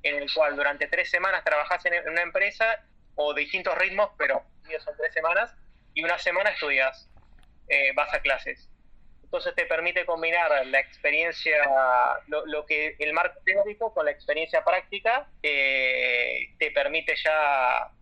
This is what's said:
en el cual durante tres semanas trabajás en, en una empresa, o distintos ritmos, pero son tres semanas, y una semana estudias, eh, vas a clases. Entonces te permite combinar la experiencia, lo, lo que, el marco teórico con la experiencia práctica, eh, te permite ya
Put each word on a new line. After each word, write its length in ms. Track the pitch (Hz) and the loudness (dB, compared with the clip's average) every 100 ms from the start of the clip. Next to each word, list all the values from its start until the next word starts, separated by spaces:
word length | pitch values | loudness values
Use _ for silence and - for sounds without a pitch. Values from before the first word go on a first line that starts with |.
en 140 | 147 147 | -2 -4
el 120 | 143 | -4
cual 220 | 156 151 143 | 0 2 2
durante 320 | 143 143 147 | -2 0 -2
tres 200 | 170 175 | 0 0
semanas 360 | 175 190 185 | 0 0 0
trabajás 420 | 165 151 147 175 175 | 0 0 0 -2 0
en, 80 | |
en 140 | 170 156 | -2 -2
una 140 | 165 | -2
empresa, 640 | 175 185 196 - 226 220 _ - - - | -2 0 -2 0 0 0 _ -20 -16 -4
o 160 | 147 | -2
distintos 460 | 147 147 190 185 170 | -2 -4 -4 -2 0
ritmos, 320 | 190 190 202 - | -2 0 -2 0
pero 240 | 143 135 - - - 160 | -2 -2 -4 -20 -10 -10
son 100 | - 147 | -10 -6
tres 160 | 156 | -4
semanas, 400 | 160 160 180 233 - - - _ | -2 0 0 -2 -8 -20 -20 _
y 80 | 151 | -6
una 160 | 165 175 | -2 0
semana 320 | 180 175 208 | 0 0 0
estudias, 580 | - 151 135 131 - - - - - - - - | -2 -2 2 0 -2 -20 -20 -20 -20 -20 -20 -2
eh, 240 | 143 139 | 2 2
vas 180 | 135 147 | 0 0
a 60 | 147 | -2
clases. 500 | 143 131 - - - - - - - - | 0 -2 -2 -14 -18 -20 -20 -20 -20 -20
Entonces 320 | - 175 180 | -8 -4 -4
te 120 | 170 165 | -4 0
permite 380 | 165 170 180 | 0 0 -2
combinar 460 | 170 165 165 170 165 143 131 | -2 -2 0 2 2 2 2
la 140 | 139 | 0
experiencia, 760 | 135 - 147 151 170 - 160 151 143 135 131 127 123 - - | 0 -4 -2 0 -2 -2 0 2 4 4 4 4 4 0 -4
lo, 180 | 151 156 | -6 -4
lo 200 | 151 147 | -6 -4
que, 300 | 151 156 - | -4 -4 -4
el 140 | 151 | -4
marco 260 | 160 180 - | 0 -2 -2
teórico 500 | - 196 202 208 208 | -2 0 0 -2 -4
con 100 | 180 151 | -2 -2
la 40 | |
experiencia 540 | 143 - 147 165 160 | -4 -4 -4 0 0
práctica, 640 | 156 180 - 202 220 247 294 - | 2 0 -2 -4 0 0 -4 -6
eh, 1080 | 147 143 135 135 131 127 127 123 120 123 120 - | -2 0 2 2 0 0 0 0 0 -4 -8 -6
te 140 | 151 | -2
permite 420 | 143 139 160 160 | 0 0 -2 -2
ya 720 | 151 156 156 147 139 127 123 117 - | -2 2 2 4 4 2 2 -2 -12